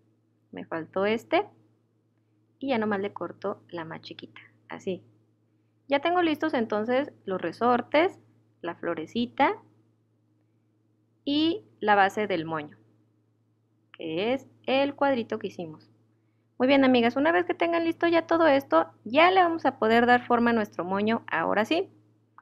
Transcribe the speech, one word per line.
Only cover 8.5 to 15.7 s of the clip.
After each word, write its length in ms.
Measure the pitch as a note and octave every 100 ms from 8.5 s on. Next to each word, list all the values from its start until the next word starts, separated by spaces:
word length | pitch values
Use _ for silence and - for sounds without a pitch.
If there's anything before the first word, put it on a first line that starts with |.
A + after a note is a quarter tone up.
| _
la 140 | F3 E3+
florecita 800 | - D#3+ D#3+ A3+ A#3+ - C#4+ G#4+ - _ _ _ _ _ _ _ _ _ _ _ _ _ _ _
y 400 | - D4 D#4+ G#4 - _
la 160 | G#3 G3+
base 320 | G3 G#3 G#3
del 180 | F3+ D#3+
moño, 320 | D#3+ D3 - _ _ _ _ _ _ _ _ _ _ _
que 400 | - E3 D#3+ D#4
es 140 | C4+ - _ -
el 300 | C4 C#4 C#4
cuadrito 440 | C#4 C4 G#3+ A3
que 80 | G3+
hicimos. 420 | - E3+